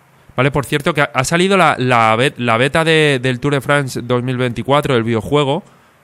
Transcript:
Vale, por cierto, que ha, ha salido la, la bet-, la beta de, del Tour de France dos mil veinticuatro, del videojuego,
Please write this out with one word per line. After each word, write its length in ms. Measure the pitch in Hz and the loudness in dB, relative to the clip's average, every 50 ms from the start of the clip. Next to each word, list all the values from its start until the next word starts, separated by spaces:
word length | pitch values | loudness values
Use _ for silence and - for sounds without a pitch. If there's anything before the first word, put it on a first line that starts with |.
| _ _ _ _ _ - _ | _ _ _ _ _ -10 _
Vale, 160 | - 127 143 | -2 -2 0
por 140 | 139 151 120 | 0 -2 -4
cierto, 280 | - 151 147 - 180 151 | -2 -4 -2 -2 -2 0
que 80 | 147 | 0
ha, 100 | 143 - - | -2 -2 -2
ha 100 | 127 131 | -4 -2
salido 320 | - 170 170 180 190 202 | 0 0 0 2 2 2
la, 200 | 190 165 151 - | 4 4 2 2
la 380 | - 127 127 123 117 113 110 110 | 0 0 2 2 4 4 4 2
bet-, 200 | 113 131 147 - | 2 0 -2 -2
la 200 | - 120 120 113 | -2 -2 0 2
beta 260 | 113 131 143 139 165 160 | 2 0 0 0 0 0
de, 360 | 160 160 156 151 147 139 123 | 2 2 2 2 2 0 0
del 180 | 120 131 127 120 | -2 -2 -4 -2
Tour 140 | - 147 143 | -2 -2 -2
de 80 | 135 | -2
France 400 | 117 143 143 143 139 127 - 117 | 0 0 0 0 -2 -4 -6 -8
dos 220 | 117 120 123 123 123 | -4 -2 -2 -2 -2
mil 120 | 131 127 | -2 -2
veinticuatro, 580 | 123 127 123 110 120 113 127 139 147 143 143 131 | -2 -2 -2 -4 -4 -2 0 0 2 2 2 0
del 100 | 117 110 | 0 0
videojuego, 600 | 117 117 110 104 - 143 147 147 135 143 185 - - - _ _ _ _ _ | 0 -2 -2 -2 0 0 0 0 0 -2 -4 -6 -10 -20 _ _ _ _ _